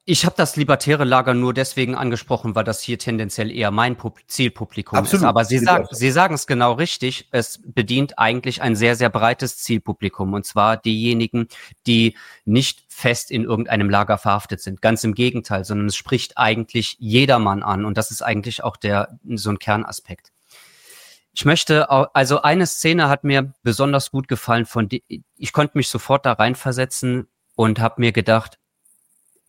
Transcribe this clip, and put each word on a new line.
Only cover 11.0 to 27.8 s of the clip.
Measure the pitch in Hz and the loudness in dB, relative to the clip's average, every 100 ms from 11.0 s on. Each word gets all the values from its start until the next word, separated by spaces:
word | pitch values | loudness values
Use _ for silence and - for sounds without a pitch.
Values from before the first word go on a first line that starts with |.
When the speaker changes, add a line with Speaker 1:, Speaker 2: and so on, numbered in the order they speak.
| 117 117 113 120 113 - - - - | 0 0 0 -2 -4 -8 -20 -8 2
Speaker 1:
die | 117 113 - - - | 4 4 0 -20 -10
nicht | 104 117 - - - | 0 0 0 -6 -16
fest | - 123 120 - | -4 -2 -2 -4
in | 113 | -6
irgendeinem | 117 110 117 107 101 | -2 -2 -2 0 2
Lager | 101 104 101 | 2 2 0
verhaftet | 107 101 - 98 | 0 -2 -4 -10
sind. | 98 98 | -10 -2
Ganz | 110 113 | 0 0
im | 113 | -2
Gegenteil, | 104 123 120 - 98 | 0 0 -2 -4 -6
sondern | 95 104 104 | -4 -2 -2
es | - | -4
spricht | - 120 - - | -4 -4 -4 -2
eigentlich | 110 110 110 117 - - | 0 0 -2 -4 -4 -6
jedermann | 110 120 139 120 101 98 | 0 4 4 4 2 0
an. | 104 98 | -2 -2
Und | 104 107 | -2 -2
das | - | -4
ist | - | -4
eigentlich | 117 104 113 - | -4 -4 -6 -6
auch | 113 - | -8 -4
der, | 104 101 - 117 - | -2 0 -2 -8 -10
so | 110 104 | -6 -4
ein | 98 | -4
Kernaspekt. | - 107 - - - 87 _ _ _ - - _ - - - _ _ | 0 -2 -2 -10 -16 -20 _ _ _ -20 -20 _ -20 -20 -20 _ _
Ich | - | -2
möchte | 143 165 - 151 147 | 2 2 2 2 4
au-, | 135 143 | 2 2
also | 143 131 143 | 2 2 2
eine | 147 175 170 | 2 2 2
Szene | - 160 170 143 | 0 0 2 2
hat | 143 | 2
mir | 143 139 139 - | 2 0 0 -4
besonders | 120 113 139 139 - | -2 0 2 0 0
gut | 135 135 | -4 -4
gefallen, | 120 - 117 113 | -4 0 0 0
von | 117 104 | -2 -2
de-, | 127 - - _ - | -4 -10 -16 _ -12
ich | 135 | -4
konnte | 151 147 147 | -2 0 0
mich | - | -2
sofort | 117 - 139 127 | -4 0 0 2
da | |
reinversetzen | 110 113 127 135 123 131 - 127 123 - _ _ | 2 0 0 -4 -4 -4 -4 -2 -2 -6 _ _
und | - 110 107 | 0 2 2